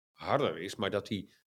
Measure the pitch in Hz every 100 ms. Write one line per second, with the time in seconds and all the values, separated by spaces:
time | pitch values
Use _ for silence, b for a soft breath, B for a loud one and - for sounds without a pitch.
0 | _ - 82 131 123 80 92 - 98 101
1 | - 101 87 b b